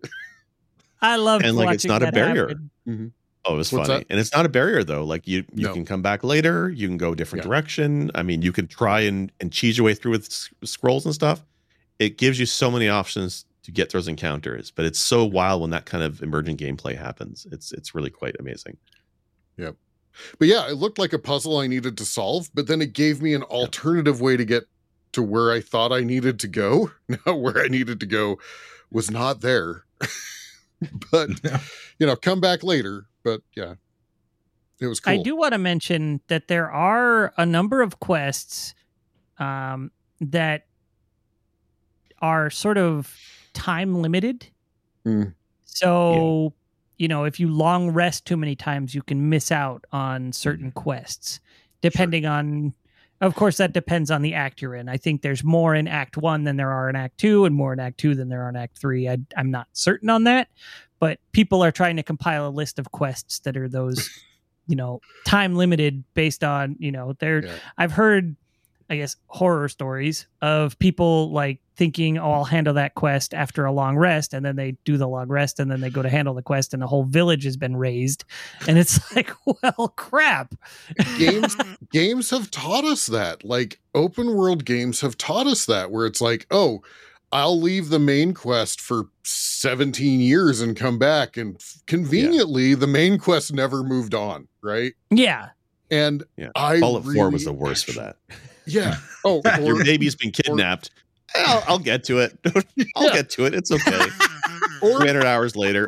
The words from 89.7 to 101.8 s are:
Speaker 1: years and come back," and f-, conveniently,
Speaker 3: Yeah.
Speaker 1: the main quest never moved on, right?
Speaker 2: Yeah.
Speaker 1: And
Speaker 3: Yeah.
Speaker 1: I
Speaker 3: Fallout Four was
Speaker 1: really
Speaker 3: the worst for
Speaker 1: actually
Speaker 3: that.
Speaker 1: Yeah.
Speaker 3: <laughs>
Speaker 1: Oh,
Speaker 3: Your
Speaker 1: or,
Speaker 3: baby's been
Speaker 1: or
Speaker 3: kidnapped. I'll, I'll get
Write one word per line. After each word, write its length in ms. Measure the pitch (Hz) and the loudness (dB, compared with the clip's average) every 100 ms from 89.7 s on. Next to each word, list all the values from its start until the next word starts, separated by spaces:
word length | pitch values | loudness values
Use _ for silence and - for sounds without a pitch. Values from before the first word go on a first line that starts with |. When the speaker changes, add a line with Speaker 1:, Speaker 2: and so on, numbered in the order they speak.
| 127 143 131 139 131 | 0 0 0 2 4
Speaker 1:
years 420 | 123 160 170 117 | 6 6 4 2
and 140 | 117 110 | -2 -2
come 220 | 131 117 | -2 2
back," 360 | 135 156 127 - | 2 2 0 -6
and 180 | 107 90 | -10 -10
f-, 260 | - - - | -18 -16 -2
conveniently, 840 | 170 151 170 294 330 185 131 131 | -2 2 2 4 4 2 2 4
Speaker 3:
Yeah. 40 | 135 | 4
Speaker 1:
the 120 | 139 | 4
main 300 | 139 175 202 | 4 4 4
quest 360 | - 165 - | 4 2 2
never 300 | 139 131 135 | -2 -2 -2
moved 300 | 131 127 110 | -2 -2 0
on, 360 | 110 104 76 - _ | -2 -2 -8 -12 _
right? 320 | 104 110 123 - - | -6 -4 -4 -6 2
Speaker 2:
Yeah. 400 | 220 240 127 - _ _ _ - | 4 4 0 -8 _ _ _ -2
Speaker 1:
And 340 | 151 151 147 - - | 0 2 -2 -8 -14
Speaker 3:
Yeah. 120 | - - | -8 -2
Speaker 1:
I 240 | 147 165 | 2 4
Speaker 3:
Fallout 220 | 123 120 87 | 4 2 0
Four 260 | 104 95 | 2 2
was 120 | 92 | 2
Speaker 1:
really 20 | 73 | -4
Speaker 3:
the 80 | |
worst 320 | 69 71 65 - | -4 -4 -4 -4
for 60 | |
Speaker 1:
actually 120 | 57 | -8
Speaker 3:
that. 140 | 53 - - - - _ - | -10 -16 -20 -20 -20 _ -4
Speaker 1:
Yeah. 320 | 196 107 76 - | 0 0 -4 -8
Speaker 3:
<laughs> 140 | - | -2
Speaker 1:
Oh, 180 | 196 165 220 160 | 2 4 4 4
Speaker 3:
Your 140 | 147 - | 4 4
Speaker 1:
or, 60 | |
Speaker 3:
baby's 320 | 147 156 147 - | 4 4 2 -2
been 140 | 113 | -4
Speaker 1:
or 20 | |
Speaker 3:
kidnapped. 600 | - 139 113 90 92 - _ _ _ - - | -2 0 0 0 -2 -8 _ _ _ -4 0
I'll, 280 | 302 226 180 | 2 2 2
I'll 120 | |
get 240 | 180 | 0